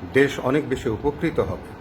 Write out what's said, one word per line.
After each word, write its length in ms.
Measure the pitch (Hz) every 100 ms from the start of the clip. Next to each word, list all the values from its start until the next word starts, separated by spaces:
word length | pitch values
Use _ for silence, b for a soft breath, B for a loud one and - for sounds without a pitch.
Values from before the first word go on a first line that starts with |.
| 87
দেশ 260 | 131 139 -
অনেক 300 | 127 147 127
বেশি 200 | 127 127
উপকৃত 500 | 107 143 143 165 -
হবে। 280 | 92 87 - -